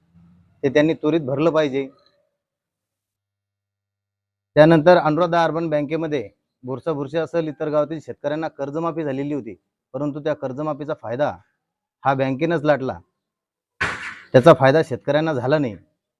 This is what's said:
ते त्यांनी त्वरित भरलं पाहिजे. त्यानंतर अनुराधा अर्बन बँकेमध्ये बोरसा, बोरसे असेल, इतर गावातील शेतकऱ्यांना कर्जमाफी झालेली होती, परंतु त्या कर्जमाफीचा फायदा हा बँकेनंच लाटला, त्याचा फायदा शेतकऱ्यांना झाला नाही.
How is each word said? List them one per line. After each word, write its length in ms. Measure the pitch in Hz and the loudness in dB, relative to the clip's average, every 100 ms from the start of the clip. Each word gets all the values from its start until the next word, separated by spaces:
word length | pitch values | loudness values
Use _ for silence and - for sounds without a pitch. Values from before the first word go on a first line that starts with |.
| _ _ - _ _ _ | _ _ -20 _ _ _
ते 60 | 139 | 0
त्यांनी 260 | 147 156 | 2 2
त्वरित 260 | 147 151 165 | 0 0 -2
भरलं 300 | 131 139 165 | -2 -2 0
पाहिजे. 380 | 151 151 131 135 - _ _ _ _ _ _ _ _ _ _ _ _ _ _ _ _ _ _ _ _ _ _ _ _ _ | 2 0 -2 -6 -12 _ _ _ _ _ _ _ _ _ _ _ _ _ _ _ _ _ _ _ _ _ _ _ _ _
त्यानंतर 420 | 147 156 165 160 175 | 6 8 8 6 6
अनुराधा 480 | 151 151 175 170 | 4 0 0 2
अर्बन 260 | 160 156 165 | 0 -2 -4
बँकेमध्ये 600 | 151 147 160 160 147 101 _ _ _ | -4 -4 -6 -4 -6 -8 _ _ _
बोरसा, 300 | 123 127 170 | -12 -8 -6
बोरसे 260 | 147 139 160 | -6 -4 -6
असेल, 300 | 156 170 156 | -4 -4 -4
इतर 200 | 147 156 | -6 -4
गावातील 300 | 151 147 160 | -2 -2 -6
शेतकऱ्यांना 480 | - 113 147 151 160 | -12 -8 -6 -6 -8
कर्जमाफी 560 | - 139 151 165 156 | -8 -8 -6 -6 -4
झालेली 300 | 151 135 143 | -6 -4 -4
होती, 200 | 147 110 90 _ _ _ | -6 -8 -16 _ _ _
परंतु 280 | 131 147 143 | -8 -6 -6
त्या 140 | 151 | -6
कर्जमाफीचा 600 | 147 135 127 156 143 147 151 | -4 -6 -6 -8 -8 -8 -10
फायदा 340 | 110 123 143 92 _ _ _ _ _ _ | -8 -4 -4 -6 _ _ _ _ _ _
हा 100 | 135 | -2
बँकेनंच 480 | 135 135 131 165 165 | 0 -2 -2 -2 0
लाटला, 380 | 151 139 127 90 _ _ _ _ _ _ _ - - - - - - | 0 0 -2 -10 _ _ _ _ _ _ _ -10 -8 -8 -14 -18 2
त्याचा 200 | 131 156 | 4 6
फायदा 280 | - 135 151 | 6 6 4
शेतकऱ्यांना 480 | - 98 - 147 160 | 0 -6 -2 0 0
झाला 260 | 135 123 151 | -2 0 0
नाही. 180 | 127 90 _ _ _ _ | 0 -6 _ _ _ _